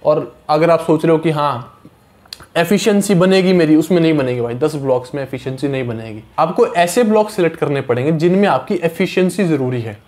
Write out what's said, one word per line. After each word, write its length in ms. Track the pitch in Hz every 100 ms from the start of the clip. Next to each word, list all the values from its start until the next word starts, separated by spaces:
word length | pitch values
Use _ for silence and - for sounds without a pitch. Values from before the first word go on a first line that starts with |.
और 320 | 143 151 123 - -
अगर 220 | 151 170
आप 100 | 165
सोच 240 | 165 156
रहे 80 | 160
हो 60 | 160
कि 120 | 160
हाँ 420 | 151 147 123 127 - - _ _ _ _ - - 165
एफिशिएंसी 580 | 170 202 226 202 202
बनेगी 380 | 185 185 190 180
मेरी, 240 | 185 151 156
उसमें 240 | 160 175
नहीं 140 | 160
बनेगी 260 | 156 127 123
भाई, 140 | 117
दस 200 | 120 151
ब्लॉक्स 400 | 151 135 123 123
में 80 | 143
एफिशिएंसी 460 | 135 131 135 131 143
नहीं 180 | 135 120
बनेगी। 360 | 113 110 107 - -
आपको 280 | 165 185 233
ऐसे 380 | 175 175 247
ब्लॉक 260 | 220 214 214
सिलेक्ट 260 | - 165 165
करने 240 | 147 139
पड़ेंगे 320 | 127 120 139
जिनमें 360 | 165 170 190 202
आपकी 260 | 127 -
एफिशिएंसी 720 | 202 170 165 180 - 185 170
ज़रूरी 360 | 185 151 127 127
है। 200 | 113 104